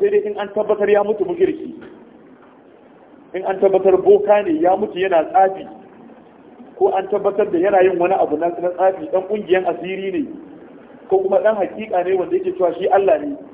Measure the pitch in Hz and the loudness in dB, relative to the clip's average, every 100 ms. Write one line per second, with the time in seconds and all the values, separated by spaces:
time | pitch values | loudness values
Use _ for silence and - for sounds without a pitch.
0 | 202 202 208 202 196 214 208 208 202 208 | 0 0 -2 -6 -6 -4 -2 0 2 2
1 | 202 214 180 170 170 - - - - - | 0 -2 -4 0 -2 -2 -10 -16 -18 -20
2 | - - - - - - - _ - - | -20 -20 -20 -20 -20 -20 -20 _ -20 -20
3 | - - - 185 190 190 196 185 190 185 | -20 -20 -14 -8 -6 0 2 4 4 4
4 | 175 202 - 208 196 156 175 190 214 180 | 6 6 6 2 2 0 2 2 -2 -4
5 | 190 170 151 185 190 190 - - - - | 0 0 2 4 4 2 -12 -20 -20 -20
6 | - - - - - - - - 202 190 | -20 -20 -20 -20 -20 -20 -16 -2 0 0
7 | 190 208 202 202 190 170 196 190 185 175 | -2 -2 0 0 0 0 2 4 4 2
8 | 175 185 160 151 170 175 180 180 190 185 | 0 0 0 -2 -4 -4 -6 0 0 0
9 | 156 185 190 214 160 185 180 - 180 190 | -4 -4 -2 -6 -2 -2 0 -4 -6 -8
10 | 196 175 135 - - - - - - - | -6 -6 -8 -10 -20 -20 -20 -20 -20 -18
11 | - 190 196 190 214 214 170 214 214 180 | -2 0 2 2 2 0 -2 -6 -4 -2
12 | 175 190 170 180 185 175 175 175 196 196 | 0 -2 0 -2 -2 -2 -2 -2 0 2
13 | 196 151 147 143 - | 2 0 -2 -10 -14